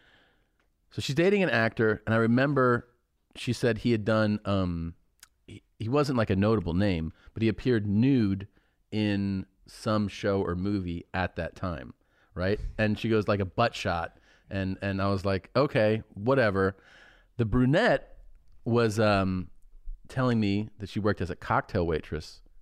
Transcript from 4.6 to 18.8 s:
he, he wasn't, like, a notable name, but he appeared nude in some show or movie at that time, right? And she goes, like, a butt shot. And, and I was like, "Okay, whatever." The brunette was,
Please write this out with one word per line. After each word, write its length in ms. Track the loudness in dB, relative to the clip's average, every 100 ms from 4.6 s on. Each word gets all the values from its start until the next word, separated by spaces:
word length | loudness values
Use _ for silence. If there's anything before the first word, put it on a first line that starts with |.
| 0 -2 -6 -10 _ _ -20 _ -20
he, 160 | -20 _ -10
he 100 | -2
wasn't, 300 | 0 0 0
like, 100 | 0
a 60 | 2
notable 400 | 2 2 0 0
name, 380 | 2 0 -4 -10 -14
but 80 | -2
he 80 | -2
appeared 380 | 0 0 0 2
nude 600 | 2 4 4 2 0 -6 _ _ _ _
in 560 | -2 0 0 -2 -4 -8 _ -20
some 420 | -10 -2 -2 -2
show 340 | -4 -2 0
or 100 | -2 -2
movie 520 | -2 -2 -4 -8 -6
at 240 | -4 -4 -4
that 180 | -10 -8
time, 400 | -8 -8 -12 -20 _ _ _ -4
right? 240 | -2 -2 -4 -2
And 220 | -2 -2
she 100 | 0
goes, 180 | 0 0
like, 120 | -2
a 60 | -2
butt 280 | -2 -2
shot. 460 | -2 -4 -4 -6 -12 _ _ -10
And, 260 | -6 -6 -6
and 180 | -6 -2
I 80 | -2
was 160 | -2 -2
like, 240 | -4 -2 0
"Okay, 460 | 0 2 2 0 -4
whatever." 640 | -6 0 2 2 2 0 -2 -14 -20 -20 -20 _ -4
The 80 |
brunette 720 | 0 2 4 4 4 0 -2 -20 -20 -20 -20 -12
was, 340 | -2 2